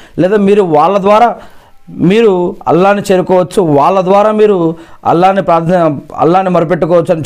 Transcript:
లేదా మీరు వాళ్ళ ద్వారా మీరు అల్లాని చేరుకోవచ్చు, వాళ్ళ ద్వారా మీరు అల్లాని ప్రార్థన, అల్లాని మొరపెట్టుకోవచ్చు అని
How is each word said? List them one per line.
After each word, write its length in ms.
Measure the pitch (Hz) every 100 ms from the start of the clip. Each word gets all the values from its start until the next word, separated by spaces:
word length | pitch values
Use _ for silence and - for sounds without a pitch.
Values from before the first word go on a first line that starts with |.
| - -
లేదా 180 | 180 214
మీరు 240 | 196 208
వాళ్ళ 340 | 185 147 165 202
ద్వారా 380 | 190 208 233 - - - - - -
మీరు 640 | 165 165 214 226 180 175 - -
అల్లాని 340 | 156 196 202 -
చేరుకోవచ్చు, 500 | 185 180 185 180 -
వాళ్ళ 400 | 170 139 156 190
ద్వారా 300 | 180 202 214
మీరు 440 | 214 214 190 165 165 - - -
అల్లాని 360 | 160 185 196
ప్రార్థన, 580 | 180 170 165 180 160 135 - -
అల్లాని 320 | 147 185 190
మొరపెట్టుకోవచ్చు 640 | 175 160 175 165 175 170
అని 120 | 165